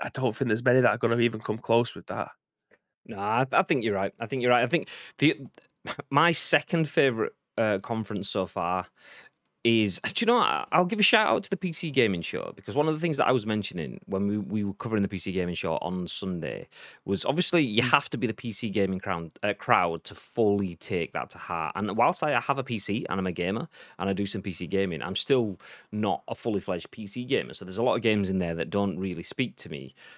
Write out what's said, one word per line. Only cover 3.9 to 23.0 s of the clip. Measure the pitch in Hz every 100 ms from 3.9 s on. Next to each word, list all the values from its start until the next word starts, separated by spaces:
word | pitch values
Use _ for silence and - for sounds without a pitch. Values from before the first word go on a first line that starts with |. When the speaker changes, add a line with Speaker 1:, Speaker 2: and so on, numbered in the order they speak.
| 98
Speaker 2:
right. | 98 -
I | 113
think | 135
you're | 123
right. | 123
I | 120
think | 165 - - - -
the, | 143 - 135 - - _ - - -
my | 139 170
second | 160 - 151 - 165 156
favorite, | - 139 113 - - _ -
uh, | 110 98
conference | - 113 104 104 98
so | 104 92
far | 98 87 92 90 _ - - - _ _ _ 120
is, | 113 104 -
do | - -
you | 226
know |
what? | 240 - - -
I'll | 165
give | 180 214
a |
shout | 208 220 214
out | 180
to | 196
the | 190
P | 180
C | 160 165
Gaming | 131 113 90
Show, | 82 - 50
because | - - 113
one | 156
of |
the | 156
things | 170 143
that | -
I |
was | 131 104
mentioning | 107 101 90 71 57 -
when | 95 101
we, | 107
we | 101 107 101
were |
covering | 98 117 110
the | 98
P | 92
C | -
Gaming | 92 87 85
Show | 87 80
on | 85 92 87
Sunday | - 95 90 71 52 - - - - -
was | 98
obviously | - 151 - 175
you | 135 104
Speaker 1:
Mm. | 123
Speaker 2:
have | 143 -
to | 123
be | 113
the |
P | 110 117
C | 107 113
gaming | 101 95 92
crown, | - 87 82 -
uh, | 104 101
crowd | - 110 87 82
to | - -
fully | - - 107 101 95 82
take | - 92 80
that | 78 65
to | 87
heart. | - 85 78 -
And | 104 110
whilst | 131 185
I | 156 127
have | - 135
a | 127
P | 113
C | - 107